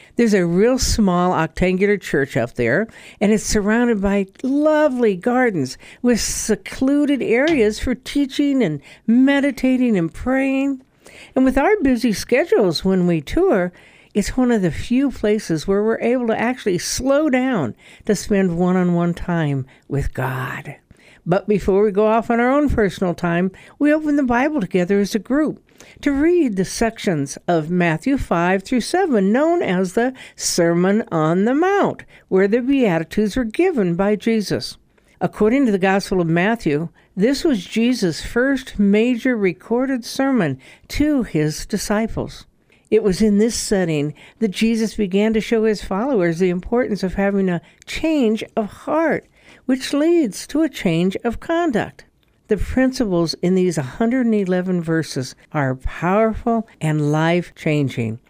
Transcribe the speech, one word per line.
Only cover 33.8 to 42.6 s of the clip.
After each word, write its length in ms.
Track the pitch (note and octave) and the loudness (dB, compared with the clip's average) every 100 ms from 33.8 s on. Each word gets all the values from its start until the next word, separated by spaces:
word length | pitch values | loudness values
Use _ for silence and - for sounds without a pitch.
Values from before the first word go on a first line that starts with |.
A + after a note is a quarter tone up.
| F#3 | 0
by 220 | E3+ G3 G#3+ | 0 0 0
Jesus. 600 | A3+ A3+ G3 C3 - - _ _ _ - | 0 -2 0 -4 -6 -14 _ _ _ -6
According 420 | F3 - G#3+ C4 C4 | -6 0 2 4 2
to 60 | |
the 60 | G3 | 2
Gospel 420 | F#3+ G3 F#3+ F#3+ | 2 0 0 -2
of 60 | E3+ | 0
Matthew, 600 | E3 F#3+ A3+ - D3 E3 - _ - | 2 2 0 0 -2 -4 -10 _ 0
this 280 | G#3+ C#4 | 2 2
was 200 | E4+ A#3 | 0 0
Jesus' 560 | - - A#3 B3 F#3 D3 | -2 -2 0 2 -2 -2
first 580 | - A#3 C4 C4+ C4 - | -4 0 0 0 -4 0
major 580 | G3+ G3+ A#3+ B3 B3+ A#3+ | 2 4 2 0 0 0
recorded 680 | G3 - - A#3 C4 C4 | 0 -2 -4 -2 -2 -4
sermon 540 | A3+ - C4+ C4 D#3+ C3 - - - | -6 -4 0 0 0 -4 -10 -20 -6
to 340 | - D4 D4 | -2 0 0
his 420 | G#3 D#3 D3+ D#3 | 0 0 -2 -4
disciples. 840 | - G3+ - G#3 A3+ - B2+ - - _ | -6 -6 -2 -2 -2 -4 -8 -12 -20 _